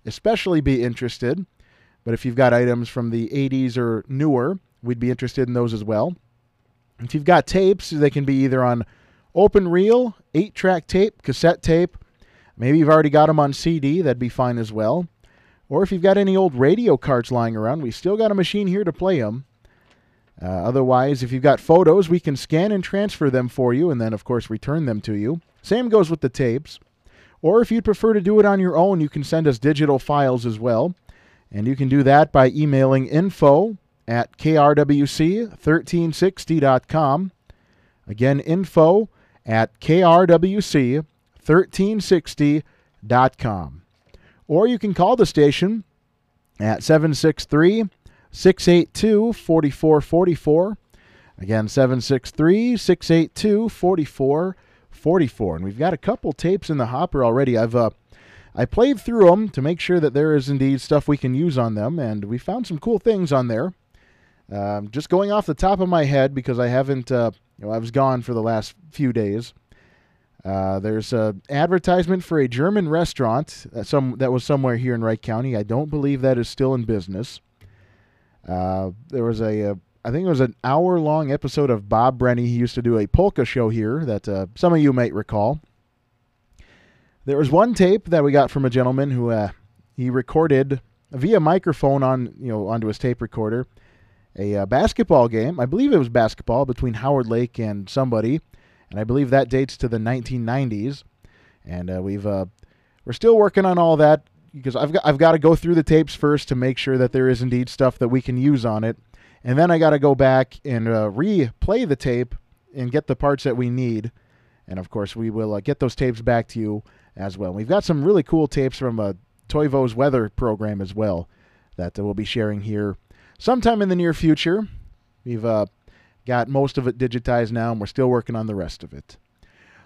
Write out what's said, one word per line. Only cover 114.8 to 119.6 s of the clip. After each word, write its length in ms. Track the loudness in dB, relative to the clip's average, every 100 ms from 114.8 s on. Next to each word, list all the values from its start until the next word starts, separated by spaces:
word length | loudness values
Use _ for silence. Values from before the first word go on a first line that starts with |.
| -10
course, 260 | -8 -8 -6
we 140 | -6
will, 240 | -4 -4
uh, 80 | -4
get 180 | -4 -4
those 160 | -4 -2
tapes 260 | -4 -2
back 260 | -2 -2 -2
to 100 | -6
you 240 | -6 -6 -10 _ _ -12
as 220 | -12 -8
well. 160 | -8
We've 140 | -8 -2
got 160 | -2
some 200 | 0 0
really 200 | 2 2
cool 240 | 2 0 0
tapes 300 | -2 -4 -4
from, 220 | -6 -4
uh, 140 | -4 -6 _ _ -6
Toivo's 480 | -2